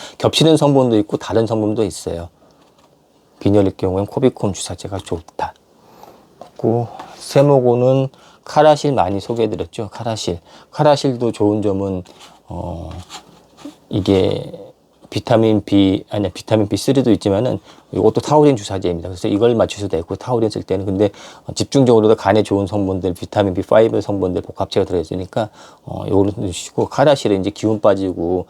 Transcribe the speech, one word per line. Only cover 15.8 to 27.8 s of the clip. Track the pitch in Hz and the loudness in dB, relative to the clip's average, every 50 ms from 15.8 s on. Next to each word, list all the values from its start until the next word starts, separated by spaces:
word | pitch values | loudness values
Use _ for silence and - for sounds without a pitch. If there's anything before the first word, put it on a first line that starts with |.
| 98 95 95 - - - | 4 4 2 0 -4 -6
아니, | - 104 101 92 | -6 -4 -4 -4
비타민 | - - - - 110 110 107 107 | -6 -8 -4 0 0 0 0 0
비쓰리도 | 107 101 - - 135 135 123 117 | -4 -4 -2 0 0 2 2 2
있지만은 | 104 90 - 104 98 98 123 123 110 98 - - - - _ _ | 2 2 2 0 0 0 0 -2 -4 -6 -8 -14 -20 -20 _ _
이것도 | - 98 104 110 110 120 | -2 0 2 2 2 0
타우린 | - - 147 151 151 147 135 | 0 2 4 4 6 4 4
주사제입니다. | 110 101 - 101 95 90 90 87 82 85 92 | 2 -2 -6 -6 -4 -2 -4 -4 -4 -6 -10
그래서 | 95 90 - 107 | -10 -6 -4 -2
이걸 | 104 98 113 120 120 | 0 2 2 2 2
맞추셔도 | 110 95 - - 101 101 95 | 2 0 0 -2 -6 -6 -4
되고, | 95 80 85 - 101 | -4 -4 -4 -6 -8
타우린 | - - 127 127 117 113 107 | -8 -6 -4 -2 0 0 -2
쓸 | - 104 90 | -2 -4 -6
때는. | - 98 95 95 | -4 -4 -4 -4
근데, | 101 95 95 104 101 - - - - - - - | -2 0 0 0 0 -2 -6 -18 -20 -20 -18 -16
어, | - - | -10 -6
집중적으로도 | - 113 - - 139 131 120 120 110 107 107 110 | -6 -4 0 2 4 6 6 6 6 6 4 4
간에 | - - 98 101 110 101 | 2 2 2 2 2 2
좋은 | - 101 101 101 | 0 0 -2 -2
성분들, | 90 104 104 98 92 95 95 90 92 87 | -2 -2 -2 -2 -2 -2 -4 -4 -4 -6
비타민 | - - - - 107 101 98 90 | -6 -10 -4 -2 0 0 0 0
비파이브 | 98 95 - 113 110 113 113 113 107 | -2 0 2 4 4 4 4 2 -2
성분들 | 101 - 104 98 92 90 90 90 | -4 -4 -4 -2 -2 -2 -2 -4
복합체가 | - - - - 98 - - 104 95 | -6 -8 -8 -8 -8 -4 -2 -2 -2
들어있으니까, | - 90 87 80 - 92 92 92 90 - 123 107 104 - - - - - _ _ | 0 -2 -4 -4 -4 -6 -8 -8 -6 -6 -6 -6 -6 -8 -16 -20 -20 -20 _ _
어, | - - - 98 98 | -12 -12 -8 -4 0
요거를 | 92 98 98 101 101 120 | 2 2 2 2 -2 -4
넣으시고, | 113 95 87 - - - - - 113 - | -6 -8 -8 -8 -12 -8 -4 -4 -4 -2
카라실은 | - - 143 151 143 139 - 107 101 95 | 0 2 4 4 4 2 2 0 0 0
이제 | 92 101 | 0 -2
기운 | - - - 107 110 104 | -4 -2 -2 -2 0 2